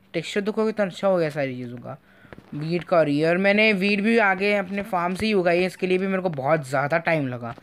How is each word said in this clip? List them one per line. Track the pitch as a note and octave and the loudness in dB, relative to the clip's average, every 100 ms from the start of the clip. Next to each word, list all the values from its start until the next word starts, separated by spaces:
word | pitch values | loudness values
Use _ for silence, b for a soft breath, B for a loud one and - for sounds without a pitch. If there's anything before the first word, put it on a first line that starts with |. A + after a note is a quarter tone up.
| _ | _
टेक्सचर | E3+ - G#3 | -8 -4 -4
देखो | G3+ A3 A3 | -2 -2 -2
कितना | A3 F#3+ | 0 -4
अच्छा | - G3 | 0 2
हो | F3+ | 2
गया | D#3 | 0
सारी | D3 C3+ B2+ | -2 -4 -6
चीज़ों | B2 A#2+ | -10 -12
का। | B2 C3+ B B B B B | -14 -16 B B B B B
वीट | D3 D#3+ E3+ | -8 -4 -4
का | - E3+ | 2 4
और | D3 | 4
ये, | C#3+ D#3+ | 2 2
और | F3+ | 2
मैंने | G3 G#3 A3 | 4 4 4
वीट | G3 G3+ G#3 | 4 2 2
भी | G#3+ A#3 | 2 4
आगे | G3+ F#3 G3+ G3+ | 2 2 0 0
अपने | F#3 G3+ | -2 -6
फार्म | G3+ F3 F3 F#3 | -4 -2 -2 -2
से | A3 | 0
ही | |
उगाई | G3+ F3 F3 | 2 2 2
है, | F#3 | 0
इसके | - F#3 | -2 -2
लिए | F#3 | 0
भी | G3 | 0
मेरे | F#3+ | -2
को | F3+ | -2
बहुत | C#3+ C3+ D#3+ C3 | -2 0 0 0
ज़्यादा | C#3 C#3+ E3 | -2 0 0
टाइम | E3+ D#3 C3 | 0 -2 -2
लगा, | B2 A#2 - | -6 -10 -12